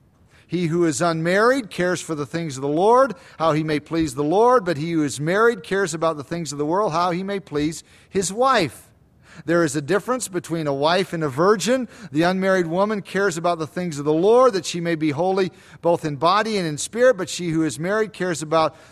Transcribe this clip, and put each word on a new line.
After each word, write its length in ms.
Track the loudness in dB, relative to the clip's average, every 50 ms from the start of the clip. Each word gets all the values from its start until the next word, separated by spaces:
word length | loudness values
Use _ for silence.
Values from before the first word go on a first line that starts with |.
| _ _ _ _ _ _ _ _ _
He 180 | _ -4 -2 -2
who 200 | 0 0 2 2
is 140 | 2 2 0
unmarried 680 | 0 0 0 0 0 0 2 4 4 4 2 0 -4 -6
cares 320 | -4 -2 -2 0 -2 -2
for 140 | -4 -6 -6
the 100 | -6 -6
things 320 | -6 -6 -6 -6 -6 -6
of 60 | -6 -4
the 40 |
Lord, 460 | -2 0 2 4 6 6 6 4 2 0 -8 -16 -20 -6
how 160 | -2 0 2 2
he 100 | 2 0
may 160 | 0 -2 -2
please 360 | -2 -4 -2 -2 -2 -2 -2
the 80 | -2 -2
Lord, 420 | 2 4 4 6 6 4 4 2
but 120 | 0 -2
he 160 | -2 -4 -2 0
who 100 | 0 0
is 160 | 0 -2 -4
married 420 | -2 0 2 4 4 2 2 0
cares 320 | -4 -4 -2 -2 -2 -2 -2
about 240 | -2 -2 -2 -2
the 60 | -2 -6
things 280 | -8 -8 -6 -6 -6
of 60 | -4
the 80 | -4 -2
world, 260 | 0 0 0 0 0
how 200 | 0 0 0 0
he 100 | -2 -4
may 180 | -4 -6 -6 -8
please 440 | -8 -6 -4 -2 -2 -2 -4 -8 -14 _ -20 -20 _ _
his 240 | -4 -4 -4 -2 -2
wife. 540 | 0 2 4 4 2 2 0 -4 -10 -20 _ _ _ _ _ _ _ _ -20 -20 -10 -4
There 180 | 0 2 2 2
is 100 | 2 0
a 80 | -4
difference 460 | -2 -2 -2 -2 0 -2 -4 -4 -6
between 400 | -6 -8 -8 -6 -6 -6 -4 -2
a 60 | -2 -2
wife 400 | 0 2 2 2 2 0 -2 -4
and 100 | -4 -4
a 60 | -4
virgin. 580 | 0 2 4 4 4 2 2 0 0 0 -2 -6 -12 -18 -16 -6
The 120 | -2 0 0
unmarried 440 | 2 0 0 0 2 2 2 0
woman 340 | 0 0 0 0 0 -2 -6
cares 360 | -8 -6 -2 0 0 0 -2
about 200 | 0 -2 -2 -2
the 100 | -2 -6
things 300 | -6 -6 -6 -6 -6 -6
of 60 | -4 -2
the 80 | 0
Lord, 400 | 2 2 4 4 6 6 6 4
that 140 | 2 0 -4
she 160 | -6 -6 -4
may 140 | -4 -2 -2
be 160 | 0 -2 -2
holy 420 | 0 0 -2 0 0 0 -2 -2 -4 -12 -20 -20 -18 -2
both 220 | 0 0 2 2 0
in 140 | -6 -4
body 400 | 0 2 2 2 2 0 0 -2
and 100 | -2 -2
in 100 | -4 -4
spirit, 380 | -6 -8 -6 0 4 4 4 4
but 140 | 2 -2 -6
she 200 | -6 -6 -4 -2
who 140 | 0 0 0
is 160 | -2 -2 -4
married 320 | -4 -2 -2 -2 -2 -4
cares 300 | -4 -4 -4 -4 -2 -4
about 340 | -2 0 2 2 2 2 -2 -6 -16 -18